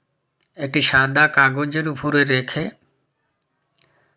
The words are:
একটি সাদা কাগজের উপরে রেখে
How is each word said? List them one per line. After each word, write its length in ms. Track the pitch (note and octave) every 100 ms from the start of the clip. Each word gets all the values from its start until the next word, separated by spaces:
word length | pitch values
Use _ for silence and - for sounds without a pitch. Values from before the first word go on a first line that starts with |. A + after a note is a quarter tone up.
| _ _ _ _ _ -
একটি 260 | C3+ C#3+
সাদা 460 | C3+ C3+ C3+ C#3+ D3+
কাগজের 600 | D3 C3+ C3+ D3 D#3 D#3
উপরে 360 | C#3 D3 C#3+
রেখে 460 | C#3 C3 C3 D3+ F#3+ - _ _ _ _ _ _ _ _ _ _ _ _ _